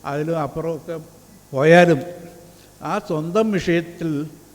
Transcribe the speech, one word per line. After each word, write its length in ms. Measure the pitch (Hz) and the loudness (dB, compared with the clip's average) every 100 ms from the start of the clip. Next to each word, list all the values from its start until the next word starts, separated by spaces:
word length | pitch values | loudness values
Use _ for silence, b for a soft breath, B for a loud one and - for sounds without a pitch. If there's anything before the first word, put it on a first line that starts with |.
| 147 | -8
അതിലും 340 | 143 156 165 | -6 -4 -4
അപ്പുറമൊക്കെ 600 | 143 160 160 160 165 165 151 - - - - | -4 -6 -6 -6 -8 -12 -14 -20 -20 -20 -8
പോയാലും 500 | 135 151 170 175 147 - - - - - B B - | 2 6 8 8 4 -2 -12 -18 -20 -20 B B -16
ആ 180 | 135 196 | -8 -8
സ്വന്തം 520 | 202 156 160 190 220 | -6 -6 -2 0 0
വിഷയത്തിൽ 760 | 196 180 170 170 - 165 143 151 - - | 0 0 -2 -2 -8 -6 -6 -6 -12 -20